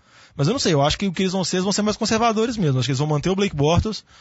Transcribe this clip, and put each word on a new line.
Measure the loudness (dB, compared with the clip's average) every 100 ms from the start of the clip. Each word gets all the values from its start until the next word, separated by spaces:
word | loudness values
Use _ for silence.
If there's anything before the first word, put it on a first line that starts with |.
| _ -20 -12 -2
Mas | 0
eu |
não | 0
sei, | 2
eu | 2
acho | 2 0
que | -2
o |
que | -2
eles | -2
vão | -2
ser, | -2 -2
eles |
vão | 0
ser | 0
mais | -2 -2
conservadores | -2 2 2 2 0 0
mesmo. | 0 0
Acho | 0
que |
eles | -2
vão | 0
manter | 0 0
o | 0
Blake | 0
Bortles, | 2 2 2 -2 -8 -12 -20